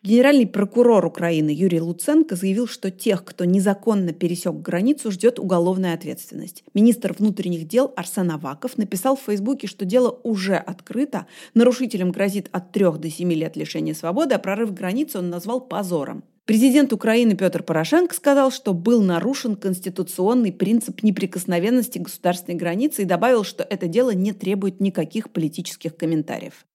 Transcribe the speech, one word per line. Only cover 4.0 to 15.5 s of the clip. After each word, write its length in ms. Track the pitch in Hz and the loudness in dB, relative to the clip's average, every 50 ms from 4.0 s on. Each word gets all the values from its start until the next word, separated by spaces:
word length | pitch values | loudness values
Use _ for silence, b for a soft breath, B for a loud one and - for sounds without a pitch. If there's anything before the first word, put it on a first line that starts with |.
| 185 170 | 0 -2
пересёк 480 | 151 - 185 170 180 175 - 180 156 156 | -4 -2 -2 -2 -2 -2 -4 -6 -6 -6
границу, 500 | 165 - 170 175 196 254 294 285 - 226 | -8 -4 -2 0 0 0 0 0 -2 -6
ждёт 280 | 196 180 - 233 233 - | -6 2 2 0 2 2
уголовная 560 | - 185 190 175 170 180 185 190 190 180 165 | -4 0 0 2 2 0 0 0 -2 -2 -4
ответственность. 680 | 160 - - - - - - - - - 180 - - _ - _ | -4 -8 -12 -12 -12 -14 -16 -14 -14 -14 -14 -16 -20 _ -6 _
Министр 400 | 196 214 233 240 240 - - 180 - | 4 4 4 4 4 -2 -6 -4 0
внутренних 480 | 208 214 185 - 190 180 175 165 165 | 0 -2 0 -2 -4 -4 -4 -6 -6
дел 240 | 156 185 240 269 277 - | -2 0 0 0 0 -2
Арсен 340 | - 170 - - 214 185 175 | -8 -10 -6 -4 -2 -2 -2
Аваков 460 | 160 147 165 131 139 151 - 247 - | -2 -4 -6 -8 -10 -8 -10 -8 -6
написал 400 | - 214 196 - 185 - 262 269 | -6 -6 -4 -6 -2 0 0 0
в 60 | 262 | 0
Фейсбуке, 440 | - - 208 202 196 240 277 269 - | -2 -4 -4 -4 -2 -4 -4 -4 -6
что 200 | 196 - _ 202 | -12 -10 _ -6
дело 240 | 180 196 254 247 226 - - | 0 2 2 2 2 0 0
уже 340 | - 233 220 196 185 196 190 | 0 0 0 0 0 0 -2
открыто, 680 | 165 - - 185 - - - - 226 285 294 - 180 - B B B B B B | -2 -2 -6 -14 -14 -14 -8 -4 -4 -4 -4 -4 -10 -10 B B B B B B
нарушителям 580 | 226 233 247 247 254 262 220 - 175 180 180 | 6 6 6 4 2 -2 -4 -2 -2 -2 -2
грозит 380 | 175 - 196 202 190 202 185 - | 0 0 -2 -2 -2 -4 -8 -6
от 180 | - 185 180 - | -8 -10 -10 -4
трёх 280 | - 214 196 180 151 160 | 0 2 2 2 2 0
до 100 | 156 165 | -8 -10
семи 260 | 156 - 175 180 170 | -8 -4 -2 -2 0
лет 220 | 156 156 160 160 | 0 -2 -4 -6
лишения 380 | - 151 156 - 160 156 156 156 | -8 -8 -6 -6 -4 -4 -4 -6
свободы, 400 | - - 165 180 254 320 277 240 | -6 -6 -4 -2 -2 0 0 0
а 40 | 190 | -2
прорыв 360 | - 190 196 208 233 214 190 | 0 -2 -2 -2 -2 -4 -4
границы 460 | 175 190 180 190 247 302 294 - 202 | -6 -6 -4 -2 -4 -4 -4 -4 -6
он 100 | 180 180 | -6 -4
назвал 320 | 175 175 175 196 | -6 -6 -6 -6